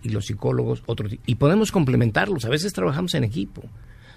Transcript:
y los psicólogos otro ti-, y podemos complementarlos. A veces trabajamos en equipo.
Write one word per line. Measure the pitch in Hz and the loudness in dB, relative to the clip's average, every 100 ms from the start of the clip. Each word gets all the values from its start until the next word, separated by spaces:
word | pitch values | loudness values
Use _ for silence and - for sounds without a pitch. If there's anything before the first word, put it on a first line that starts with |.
y | 117 | -4
los | 107 101 | -4 -4
psicólogos | 104 131 127 110 113 - | -4 -2 0 0 -2 -4
otro | 117 104 | -6 -6
ti-, | 110 - | -6 -2
y | 117 | 2
podemos | 143 196 214 | 4 4 4
complementarlos. | 202 135 123 117 101 294 170 113 | 2 4 4 4 2 0 0 0
A | |
veces | 147 196 | -2 -2
trabajamos | - 185 143 180 160 | -2 0 0 -2 0
en | |
equipo. | 117 135 196 - - - - - - | 0 -2 -6 -8 -16 -16 -20 -20 -20